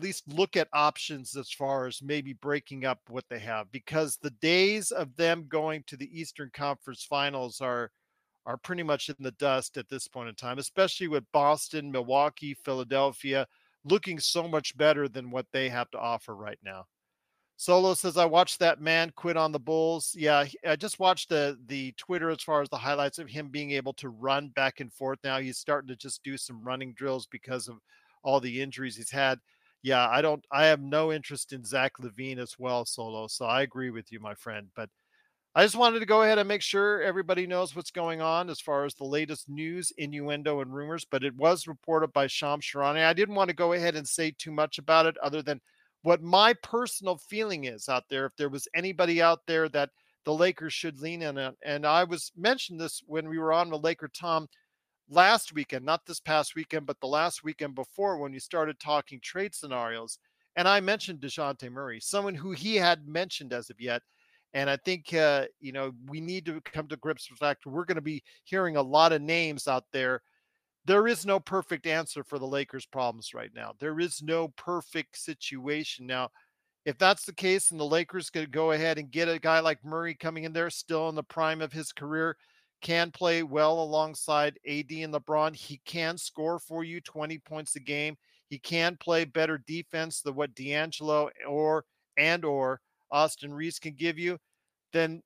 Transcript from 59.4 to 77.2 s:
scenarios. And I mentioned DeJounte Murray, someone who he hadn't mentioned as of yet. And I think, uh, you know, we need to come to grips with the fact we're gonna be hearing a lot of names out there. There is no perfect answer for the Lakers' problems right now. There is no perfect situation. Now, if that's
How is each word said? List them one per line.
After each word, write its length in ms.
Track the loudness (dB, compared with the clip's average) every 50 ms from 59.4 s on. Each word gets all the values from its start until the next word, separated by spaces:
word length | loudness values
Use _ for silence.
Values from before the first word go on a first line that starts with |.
| -6 -6 -6
scenarios. 640 | -10 -10 -6 -6 -4 -4 -4 -6 -6 -8 -10 -14 -14 _ _ _ _ _ _ -2
And 120 | 2 4 6
I 120 | 6 6
mentioned 420 | 4 2 0 -2 -2 -8 -10 -10
DeJounte 500 | -10 -10 -6 -4 -4 -4 -4 -6 -10 -14
Murray, 280 | -12 -10 -10 -10 -10 -10
someone 360 | -8 -4 -4 -2 -2 -2 -4
who 160 | -6 -8 -8
he 240 | -8 -6 -4 0 2
hadn't 320 | 4 6 6 4 4 0 -6
mentioned 440 | -4 -2 -2 -2 -4 -10 -8 -6
as 200 | -6 -6 -6 -8
of 100 | -14 -8
yet. 220 | -4 -2 -2 -2 _ _ _ _ _ _ _ _ _ _ -2
And 160 | 0 0 2
I 80 | 0 0
think, 340 | 0 -2 -2 -2 -4 -2
uh, 340 | 2 4 6 6 6 4 2 -2 -6 _
you 120 | -14 -10
know, 200 | -6 -6 -6 -6 -6 -10 -14 -12
we 140 | -10 -8
need 240 | -8 -6 -6 -6 -6
to 160 | -6 -8 -8
come 260 | -10 -10 -8 -8 -6 -6
to 80 | -8 -8
grips 340 | -4 -6 -6 -6 -8 -18
with 80 | -8 -2
the 60 | 0 0
fact 180 | 0 -2 -6
we're 180 | -10 -6 -6 -2
gonna 160 | -2 -2 -2
be 220 | -2 -6 -6 -8 _ _ -20 _ _
hearing 340 | -4 0 0 0 2 2 0
a 40 | 0
lot 280 | 4 8 8 8 8
of 120 | 8 6 2
names 440 | 2 2 2 2 0 -2 -4 -2 0
out 180 | 0 0 -2 _
there. 300 | -2 0 0 2 0 0 _ _ _ _ _ _ _ _ _ _ _ _ 2 4
There 200 | 6 6 6 6
is 180 | 2 0 2
no 140 | 0 0 0
perfect 480 | 0 0 -2 -2 -2 -2 -6 -4 -2 0
answer 360 | 0 0 0 -2 -6 -10 -10
for 140 | -8 -8 -6
the 80 | -6
Lakers' 400 | -2 -2 -2 -2 -4 -8 -14 -12
problems 480 | -8 -4 -2 -2 -2 -2 -4 -10 -12 -12
right 160 | -10 -12 -12 -12
now. 180 | -12 -12 -12 -12 -8
There 200 | -6 -6 -2 -2
is 220 | -2 -2 -4 -6
no 280 | -4 -2 0 0 0 -2
perfect 680 | -6 -12 -6 -4 -4 -4 -4 -6 -8 -8 -8 _ -10 -14
situation. 880 | -12 -12 -12 -10 -10 -10 -10 -8 -6 -4 -4 -4 -4 -8 -10 -12 -8
Now, 240 | -6 -4 -4 -4 -6 _ _ _ _ _ _ _ _ _ _ -6
if 100 | -6 0 4
that's 260 | 6 4 4 4